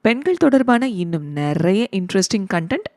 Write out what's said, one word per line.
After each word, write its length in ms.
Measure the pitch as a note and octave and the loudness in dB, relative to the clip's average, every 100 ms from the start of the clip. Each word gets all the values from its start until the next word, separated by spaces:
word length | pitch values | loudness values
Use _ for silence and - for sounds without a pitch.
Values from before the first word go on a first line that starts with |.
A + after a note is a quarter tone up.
பெண்கள் 360 | G#3+ A#3+ D#4+ F4+ | 0 0 -2 2
தொடர்பான 500 | D4+ C4+ B3+ A#3 C4 | 4 4 4 4 0
இன்னும் 380 | F#3+ E3+ E3+ | -4 -4 -4
நிறைய 640 | D3 D3 D3 D3 E3+ G3 A#3+ | -6 -4 -2 0 2 2 0
இன்ட்ரெஸ்டிங் 540 | F#3+ F3+ G3 F#3 G#3+ F#3+ | -4 -2 0 0 -2 -2
கண்டென்ட் 360 | F3 E3 D4+ G#4+ | -4 -2 -6 -6